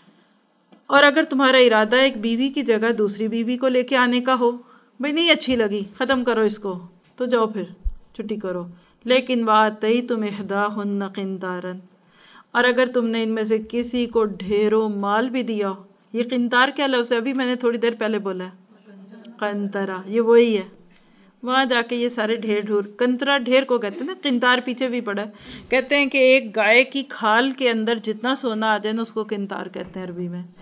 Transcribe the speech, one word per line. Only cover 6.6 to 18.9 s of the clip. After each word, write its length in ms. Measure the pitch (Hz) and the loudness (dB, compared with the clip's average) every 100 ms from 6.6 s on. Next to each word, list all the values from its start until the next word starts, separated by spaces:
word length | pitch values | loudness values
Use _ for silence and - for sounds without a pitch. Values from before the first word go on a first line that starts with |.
| 196 180 - _ _ - | -8 -8 -12 _ _ -8
तो 80 | 254 | -2
जाओ 260 | 233 220 | 0 0
फिर 240 | 208 175 - - - _ - | -2 -10 -6 -8 -8 _ -14
छुट्टी 200 | 214 214 | -8 -6
करो। 320 | 190 180 175 - _ _ 233 | -6 -8 -10 -16 _ _ 0
"लेकिन 380 | 254 262 247 | 0 2 -2
वातईतुम 800 | 220 214 214 214 220 240 247 226 | 2 4 4 2 0 0 0 -4
इहदाहुन्न 840 | 208 202 190 196 208 214 202 202 196 | -4 -6 -6 -2 -2 -4 -4 -4 -4
किंतारन", 760 | 196 190 190 185 180 180 185 - _ _ _ - - _ 240 | -6 -8 -6 -8 -8 -8 -12 -16 _ _ _ -20 -20 _ 0
और 100 | 247 | 2
अगर 220 | 240 247 | 2 2
तुमने 360 | 247 226 226 | 0 0 -2
इनमें 220 | 220 220 214 | -2 -2 0
से 140 | 220 | -2
किसी 480 | 220 240 240 247 240 | -2 -6 -4 -2 -2
को 180 | 233 214 | 0 -2
ढेरों 640 | 180 185 208 214 220 220 | -2 -2 2 2 2 0
माल 400 | 202 202 208 247 | -2 0 0 0
भी 140 | 254 | -2
दिया, 340 | 220 214 196 190 - _ _ 226 | -4 -2 -4 -6 -14 _ _ -6
ये 80 | |
किंतार 480 | 240 254 240 247 269 | -2 0 0 2 2
क्या 160 | 277 277 | 2 0
लफ्ज़ 260 | 254 240 | 0 0
है? 60 | 240 | -2
अभी 140 | 240 | -2
मैंने 220 | 262 247 247 | -2 -2 0
थोड़ी 220 | 247 240 | 0 0
देर 180 | 233 226 | -2 -2
पहले 240 | 214 214 | -4 -2
बोला 240 | 196 180 | -4 -6
है, 100 | 185 - _ _ - | -10 -14 _ _ -20